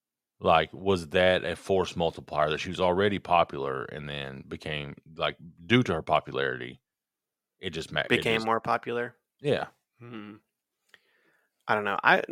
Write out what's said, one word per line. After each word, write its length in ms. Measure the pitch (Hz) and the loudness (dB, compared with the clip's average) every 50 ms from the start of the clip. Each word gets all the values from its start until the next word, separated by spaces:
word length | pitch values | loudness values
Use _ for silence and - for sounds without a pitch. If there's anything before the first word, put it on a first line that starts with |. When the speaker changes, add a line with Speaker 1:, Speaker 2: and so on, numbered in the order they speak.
| _ _ _ _ _ _ _ - | _ _ _ _ _ _ _ -2
Speaker 1:
Like, 320 | 98 92 85 78 80 78 - | 2 4 6 6 4 2 -4
was 360 | 69 92 98 98 90 82 73 | -4 0 2 2 2 0 0
that 340 | 80 92 90 92 92 87 - | 2 4 4 6 4 4 0
a 100 | 82 85 | -4 -6
force 380 | - - - 98 95 90 - - | -6 -2 0 0 0 0 0 -2
multiplier 540 | 92 85 82 80 - 69 - 80 76 76 73 | -2 -2 -2 -2 -4 -10 -6 -2 0 0 0
that 80 | 78 73 | 0 -2
she 80 | - 90 | -4 -6
was 100 | 87 82 | -4 0
already 380 | 92 90 87 90 101 104 98 85 | 2 2 4 4 2 2 2 0
popular 640 | - - 87 85 85 - - 71 67 69 65 67 - | 0 2 4 4 4 2 0 -6 -6 -4 -4 -6 -8
and 240 | - - 73 73 73 | -10 -10 -10 -10 -8
then 340 | 73 71 69 67 67 67 - - | -8 -8 -8 -10 -12 -14 -14 -12
became, 480 | - - - - 76 73 73 71 71 - - - 80 | -14 -10 -8 -6 -6 -6 -6 -8 -12 -16 -20 -16 -8
like, 200 | 80 82 76 76 - - 85 - - 85 | -4 -4 -4 -4 -6 -12 -20 -20 -10 0
due 160 | 85 117 127 120 | 4 4 4 6
to 100 | - 90 | 4 0
her 80 | 80 - | -2 0
popularity, 800 | - 82 76 - - 65 65 69 67 64 62 62 60 64 - _ _ _ _ _ _ _ _ _ _ _ _ _ _ _ _ | 2 0 0 0 0 -2 -2 -2 -2 -2 -4 -8 -12 -14 -18 _ _ _ _ _ _ _ _ _ _ _ _ _ _ _ _
it 100 | - 92 | -12 -10
just 220 | 78 80 80 - - | -8 -8 -8 -6 -4
ma-, 80 | - | -2
it 80 | - - | 0 2
Speaker 2:
Became 280 | 123 117 - 117 113 | 2 2 2 2 0
Speaker 1:
just 100 | 113 110 | 0 0
Speaker 2:
more 140 | 113 113 113 | 0 0 0
popular? 540 | - 117 117 120 - 123 117 120 120 120 - _ _ _ _ _ | 0 -2 -2 -2 -2 -4 -6 -4 -6 -6 -8 _ _ _ _ _
Speaker 1:
Yeah. 260 | 135 147 127 80 - - _ _ _ _ _ - | -4 -2 -2 -2 -2 -6 _ _ _ _ _ -20
Speaker 2:
Hmm. 340 | 120 120 120 110 104 104 104 107 _ _ _ _ _ _ _ _ _ _ _ - _ _ _ _ _ _ _ _ _ _ _ _ _ - | -18 -14 -14 -14 -12 -14 -16 -20 _ _ _ _ _ _ _ _ _ _ _ -20 _ _ _ _ _ _ _ _ _ _ _ _ _ -2
I 60 | 113 | -2
don't 100 | 107 104 | -2 0
know. 140 | 101 98 - - | -2 -4 0 4
I, 200 | 135 175 190 - - | 4 4 4 2 -4